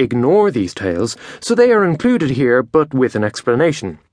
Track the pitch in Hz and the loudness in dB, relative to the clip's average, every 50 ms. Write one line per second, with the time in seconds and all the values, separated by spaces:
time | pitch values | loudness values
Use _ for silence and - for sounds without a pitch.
0 | 131 120 120 120 120 139 180 214 208 202 135 117 95 87 - - 101 92 85 85 | -2 -2 0 0 2 2 2 2 2 0 0 -2 -4 -4 -6 -6 -6 -4 -4 -2
1 | 104 120 - - - - - - - - 233 - 240 247 233 214 202 180 160 151 | -4 -6 -6 -10 -16 -20 -20 -12 -6 -2 2 2 4 4 4 4 2 2 0 0
2 | - 247 247 233 165 131 131 123 139 123 120 127 123 - - 160 151 151 147 131 | 0 0 0 0 0 -2 0 0 0 2 2 2 0 2 0 0 0 0 0 0
3 | 131 113 - 110 104 104 - - - 123 120 123 160 170 147 - - 95 78 - | 0 0 0 -2 -4 -4 -4 -4 -4 -2 0 2 0 0 -2 -4 -8 -10 -12 -12
4 | _ _ | _ _